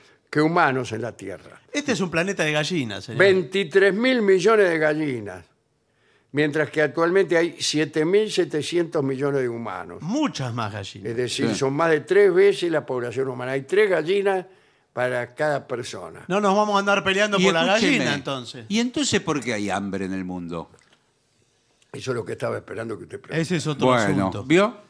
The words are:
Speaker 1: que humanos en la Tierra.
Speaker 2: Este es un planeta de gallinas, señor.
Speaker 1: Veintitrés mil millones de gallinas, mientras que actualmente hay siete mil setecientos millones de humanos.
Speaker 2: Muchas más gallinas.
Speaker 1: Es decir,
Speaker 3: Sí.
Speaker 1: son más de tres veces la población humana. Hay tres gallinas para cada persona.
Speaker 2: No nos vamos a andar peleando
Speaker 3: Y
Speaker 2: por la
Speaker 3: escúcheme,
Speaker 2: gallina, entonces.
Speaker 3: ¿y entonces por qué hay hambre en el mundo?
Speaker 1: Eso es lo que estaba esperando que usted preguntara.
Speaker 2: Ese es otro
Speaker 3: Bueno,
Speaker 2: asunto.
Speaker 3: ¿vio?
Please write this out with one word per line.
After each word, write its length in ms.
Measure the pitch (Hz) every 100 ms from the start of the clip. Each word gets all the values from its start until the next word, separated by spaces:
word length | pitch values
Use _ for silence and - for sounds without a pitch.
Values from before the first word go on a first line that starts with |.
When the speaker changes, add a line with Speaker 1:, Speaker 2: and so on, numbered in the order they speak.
| _ _ -
Speaker 1:
que 100 | 147
humanos 500 | 156 175 156 131 117
en 100 | 110
la 100 | 117 -
Tierra. 420 | 95 87 - - _
Speaker 2:
Este 200 | 285 285
es 80 | 208
un 100 | 180
planeta 320 | 165 185 185
de 80 | 156
gallinas, 520 | 151 151 180 120 98 98
señor. 120 | 120
Speaker 1:
Veintitrés 720 | 196 190 165 196 185 190 196 190
mil 260 | 247 254
millones 480 | 208 190 180 220 190
de 80 | 165
gallinas, 680 | 156 151 151 123 101 92 87 _ _ _ _ _ _ _ _
mientras 360 | 135 151 147 151
que 140 | 156
actualmente 520 | 151 160 165 190 180 165
hay 200 | 170 -
siete 460 | 135 151 156 160 156
mil 260 | 202 214
setecientos 720 | 185 165 151 139 170 170 160
millones 380 | 139 131 143 139
de 80 | 123
humanos. 540 | 117 113 92 87 87
Speaker 2:
Muchas 500 | 156 262 285 - 131
más 180 | 120 110
gallinas. 380 | 104 98 101 101
Speaker 1:
Es 80 | 117
decir, 320 | 123 - 117
Speaker 3:
Sí. 60 | 104
Speaker 1:
son 180 | 135
más 160 | 143 165
de 120 | 156
tres 300 | - 185 202
veces 380 | 175 202 180 175
la 140 | 160 127
población 420 | 127 120 113 135
humana. 260 | 127 127
Hay 100 | 135
tres 260 | 139 190 214
gallinas 560 | 175 156 202 196 190 185 _ _ _ _
para 400 | - 123 123 120
cada 320 | - 151 143 -
persona. 580 | 120 107 101 85 82 -
Speaker 2:
No 120 | 185
nos 160 | 208 196
vamos 200 | 214 202
a 40 |
andar 240 | 196 202
peleando 360 | 180 190 208 202
Speaker 3:
Y 60 | 185
Speaker 2:
por 80 | 165
la 60 | 170
Speaker 3:
escúcheme, 320 | 208 220 262
Speaker 2:
gallina, 160 | -
entonces. 520 | 143 135 135 120 131 113
Speaker 3:
¿y 100 | 214
entonces 400 | 240 277 285 202
por 200 | 170 147
qué 120 | 117 107
hay 160 | 101
hambre 340 | 95 101 95 95
en 80 |
el 120 | 95 90
mundo? 440 | 90 85 85 82 _ _ _ _ _ _ _ _ _ _ _ _
Speaker 1:
Eso 200 | - 110
es 40 | 120
lo 80 |
que 100 | 92
estaba 220 | 113 120 110
esperando 380 | - 95 113 104
que 60 | 90
usted 120 | -
preguntara. 220 | - 156
Speaker 2:
Ese 140 | 165 175
es 100 | 131
otro 220 | 151 127
Speaker 3:
Bueno, 400 | 123 104 98 95
Speaker 2:
asunto. 160 | 92
Speaker 3:
¿vio? 340 | 127 165 208 -